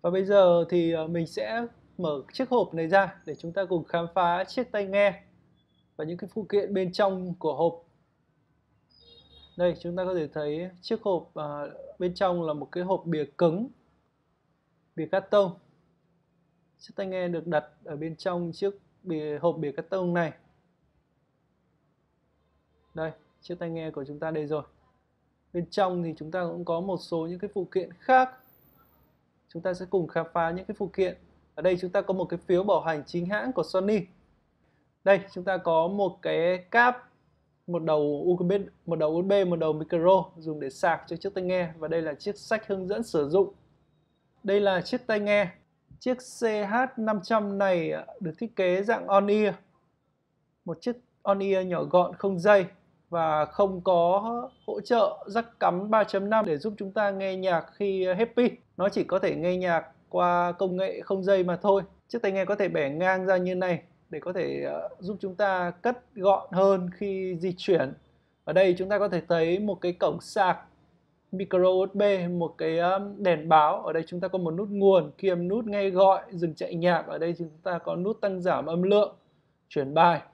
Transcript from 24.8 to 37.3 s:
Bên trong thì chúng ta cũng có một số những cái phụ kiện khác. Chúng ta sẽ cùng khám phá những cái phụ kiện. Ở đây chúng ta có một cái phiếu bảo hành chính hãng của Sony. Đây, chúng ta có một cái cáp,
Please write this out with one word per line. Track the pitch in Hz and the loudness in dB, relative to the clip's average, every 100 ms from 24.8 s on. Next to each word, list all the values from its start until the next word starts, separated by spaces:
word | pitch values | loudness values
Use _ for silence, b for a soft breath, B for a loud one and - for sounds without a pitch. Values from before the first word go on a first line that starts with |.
| _ _ _ _ _ _ _ | _ _ _ _ _ _ _
Bên | 175 175 | -8 -4
trong | - 190 180 | -2 0 -2
thì | 165 156 | -6 -8
chúng | 156 | -8
ta | 180 | -6
cũng | 170 170 175 | -6 -6 -4
có | 165 | -4
một | 196 175 | -4 -8
số | - 170 165 | -6 -6 -6
những | 180 | -8
cái | 202 | -8
phụ | 202 180 | -8 -4
kiện | 190 170 - | -4 -6 -10
khác. | - 262 254 - _ _ _ _ _ _ _ _ _ _ _ | 2 4 4 -4 _ _ _ _ _ _ _ _ _ _ _
Chúng | 170 | -6
ta | 185 | -4
sẽ | 180 185 | -4 -2
cùng | 196 156 | -2 0
khám | 170 165 | -4 -2
phá | 175 165 | -2 -2
những | 180 190 | -4 -10
cái | 208 | -8
phụ | 196 | -6
kiện. | - 185 180 _ _ _ - | -2 -2 -2 _ _ _ -2
Ở | |
đây | 175 180 | 0 0
chúng | 180 | 0
ta | 196 | -2
có | 196 | -2
một | 190 170 | -2 -2
cái | 175 - | -6 0
phiếu | 180 | 2
bảo | 202 170 | 4 2
hành | 156 151 - | 0 -6 -6
chính | 175 175 | -6 -4
hãng | 208 247 | -4 -4
của | 254 | -4
Sony. | 160 185 196 214 175 _ _ _ _ _ _ _ _ _ | -2 0 0 0 -2 _ _ _ _ _ _ _ _ _
Đây, | 190 196 190 | 4 4 2
chúng | 185 | -8
ta | 185 185 | -4 -2
có | 170 165 170 | 2 2 2
một | 202 190 180 | 0 -2 -2
cái | 165 156 170 180 | -4 0 0 -2
cáp, | 180 233 247 247 - _ _ | 0 4 4 2 -14 _ _